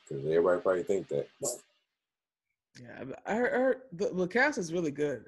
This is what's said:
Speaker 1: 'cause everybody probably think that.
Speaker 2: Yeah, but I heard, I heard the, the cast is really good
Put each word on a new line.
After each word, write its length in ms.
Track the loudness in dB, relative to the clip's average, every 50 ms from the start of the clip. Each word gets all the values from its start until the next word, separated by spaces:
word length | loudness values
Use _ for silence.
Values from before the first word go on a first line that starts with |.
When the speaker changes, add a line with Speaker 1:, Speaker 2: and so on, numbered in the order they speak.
| _
Speaker 1:
'cause 120 | -10 -8 -4
everybody 420 | -2 2 4 4 6 6 4 4
probably 220 | 2 2 2 2 0
think 240 | 0 -2 -2 -2 -2
that. 180 | -4 -4 -4 -6 _ _ -8 -6 -6 -8 -14 _ _ _ _ _ _ _ _ _ _ _ _ _ _ _ _ _ _ _ _ _ _ -20
Speaker 2:
Yeah, 220 | -18 -16 -14 -12 -12
but 160 | -10 -12 -10 -6
I 100 | -4 0
heard, 180 | 0 0 2 2
I 40 |
heard 240 | 2 2 2 0 0 -6 -12 -6
the, 160 | -4 -4 -2
the 180 | 0 -2 -2
cast 300 | 2 2 4 4 4 2 -2
is 120 | -4 -4
really 200 | -2 -2 -2 -2
good 340 | -2 -2 -2 -2 -2 -6 -10